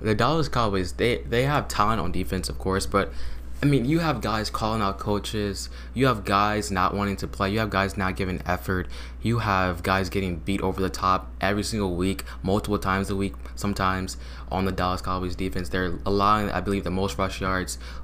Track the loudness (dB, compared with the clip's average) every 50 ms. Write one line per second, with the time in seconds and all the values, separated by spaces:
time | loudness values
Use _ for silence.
0 | 0 2 2 4 4 4 4 2 2 2 2 2 2 2 2 0 0 0 0 0
1 | 2 2 2 0 -2 0 0 2 2 4 2 0 0 0 2 2 4 4 4 2
2 | 2 0 2 0 0 0 -2 -2 -2 -2 -4 -2 0 0 2 2 0 2 2 2
3 | 2 2 0 -2 -2 0 -2 -4 -6 -6 -4 0 2 4 4 4 4 4 2 2
4 | 2 2 0 0 0 0 0 0 -2 -2 -2 -2 0 0 0 2 0 0 -2 -2
5 | 0 0 0 0 0 -2 -4 -2 -2 -2 -4 -4 -8 -10 -10 -12 -12 -6 0 2
6 | 4 4 4 2 0 2 4 4 4 4 2 0 -2 0 0 2 2 2 2 2
7 | 0 0 -2 -2 -6 -6 -2 0 0 0 2 0 0 2 2 2 0 0 0 -2
8 | -2 -2 0 -2 -2 -2 -2 -4 -2 -2 -2 -2 0 -2 -2 0 -2 -4 -6 -8
9 | -10 -10 -10 -4 -2 0 0 0 2 2 2 2 2 0 0 0 0 0 2 2
10 | 0 0 -2 -2 -2 -2 -4 -4 -2 -2 -2 0 0 -2 0 0 -2 -2 -2 0
11 | 2 2 2 2 0 -6 -6 -2 0 0 0 0 0 -2 0 0 0 0 0 0
12 | 0 0 0 -2 -6 -10 -8 -4 0 0 0 2 2 0 -2 0 0 0 0 0
13 | 0 0 0 -2 -2 -2 -4 -6 -10 -10 -8 -4 -2 -2 0 2 0 0 0 0
14 | -2 -4 -6 -8 -10 -10 -10 -10 -8 -4 -2 0 0 0 0 0 0 0 0 -2
15 | -2 -2 -2 0 0 -2 -2 -2 -4 -2 -2 -2 -2 0 0 0 0 0 -2 -2
16 | 0 2 4 4 6 6 6 4 2 0 0 0 0 0 0 0 0 0 0 0
17 | 0 -2 0 0 -2 -2 -2 -2 -2 -2 0 -2 -2 -4 -6 -10 -10 -12 -10 -10